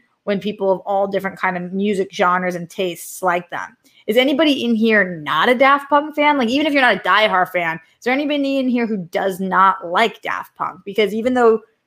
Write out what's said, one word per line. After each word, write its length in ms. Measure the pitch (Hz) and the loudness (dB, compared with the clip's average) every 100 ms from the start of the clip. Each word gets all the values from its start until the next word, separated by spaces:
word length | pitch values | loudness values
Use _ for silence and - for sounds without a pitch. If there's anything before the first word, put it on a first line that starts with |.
| _ _ | _ _
when 160 | - 208 | -6 -4
people 300 | 202 208 196 | -4 -2 0
of 100 | 185 | 0
all 260 | 196 196 196 | -2 -2 0
different 320 | 196 190 - | -2 -4 -4
kind 180 | 190 180 | -4 -4
of 160 | 180 | -6
music 400 | 196 202 190 190 | -4 -2 -2 -4
genres 420 | - 180 180 180 | 0 0 2 -2
and 140 | 180 175 | -6 -8
tastes 540 | - 185 165 - - | -6 -6 -6 -14 -4
like 260 | 185 175 175 | -2 -2 -4
them. 260 | 143 87 _ _ _ - | -10 -10 _ _ _ -2
Is 100 | 220 | 2
anybody 480 | 262 285 311 254 | 2 2 2 2
in 100 | 233 | 0
here 420 | 220 226 214 185 170 | 0 2 2 0 -4
not 300 | 147 151 208 | -4 0 2
a 60 | |
Daft 340 | 247 269 277 285 | 4 4 2 2
Punk 260 | 294 311 | 0 0
fan? 220 | 302 294 285 | 0 2 2
Like, 100 | 226 | 0
even 180 | 269 311 | 0 0
if 60 | |
you're 100 | 285 | 2
not 140 | 247 190 | 2 2
a 120 | 185 | 2
diehard 420 | 202 214 185 180 | 2 4 2 0
fan, 300 | 180 165 165 _ _ | -2 -4 -6 _ _
is 60 | |
there 80 | 240 | -4
anybody 460 | 262 294 294 277 269 | -2 0 -2 0 0
in 100 | 254 | 0
here 180 | 240 226 | 0 -2
who 120 | 214 | -4
does 420 | 165 185 196 180 | -4 -4 -2 -2
not 460 | 190 180 190 185 175 | 0 2 2 2 -2
like 340 | 180 220 - | 0 0 -2
Daft 320 | - - - - | -8 -8 -10 -10
Punk? 240 | 165 175 | -10 -10
Because 300 | 202 196 208 | -6 -2 -2
even 200 | 214 233 | -2 -2
though 260 | 254 233 220 - _ | 2 4 2 -2 _